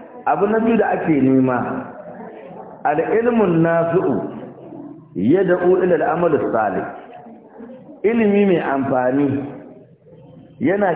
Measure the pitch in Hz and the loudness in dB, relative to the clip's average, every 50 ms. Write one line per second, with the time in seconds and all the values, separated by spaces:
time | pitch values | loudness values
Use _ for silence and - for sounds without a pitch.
0 | - - - - - - 151 160 196 202 214 226 214 240 233 202 196 - - - | -20 -20 -16 -8 -2 -2 0 0 0 0 0 0 2 2 2 2 2 0 0 -2
1 | - - 156 139 127 131 131 131 131 131 127 120 - - - - - - - - | 0 0 2 2 4 4 4 4 2 2 0 -2 -4 -4 -8 -8 -10 -12 -16 -16
2 | - - - - - - - - - - - - - - - - - - 151 151 | -18 -18 -16 -16 -16 -18 -18 -18 -18 -18 -18 -18 -18 -18 -14 -6 -2 -2 0 0
3 | - 233 - 220 233 240 233 226 208 180 165 160 165 165 165 170 165 170 165 190 | 0 0 0 0 2 2 2 2 2 2 4 2 2 2 2 2 0 2 0 0
4 | - - 123 90 - - - - - - - - - - - - - - - - | 0 0 -2 -2 -4 -8 -10 -12 -14 -16 -18 -20 -20 -18 -18 -16 -16 -16 -18 -20
5 | - - - 85 95 117 156 190 190 175 180 - 175 180 185 180 185 180 170 151 | -20 -12 -6 -2 2 2 2 2 4 2 2 2 4 2 2 4 4 2 2 2
6 | 151 123 151 170 175 165 147 117 101 - - 110 107 101 92 - - - - - | 2 0 0 0 2 2 2 2 0 0 0 0 0 0 -2 -4 -8 -8 -12 -16
7 | - - - - - - - - - - - - - - - - - - - - | -18 -20 -20 -20 -20 -20 -20 -20 -20 -20 -20 -20 -20 -20 -20 -20 -20 -20 -10 -2
8 | - 208 233 233 220 202 202 202 202 196 180 151 139 135 139 139 131 131 135 127 | -2 0 2 2 2 4 4 4 4 4 2 2 0 0 -2 -2 0 0 0 2
9 | 127 127 131 143 143 135 120 - - - - - - - - - - - - _ | 2 2 2 2 0 0 0 -4 -6 -8 -12 -16 -18 -20 -20 -20 -20 -20 -20 _
10 | _ - - - - - - - - - - - - 151 190 196 202 185 165 | _ -20 -20 -20 -20 -20 -20 -20 -20 -20 -10 -4 -2 0 0 2 0 0 0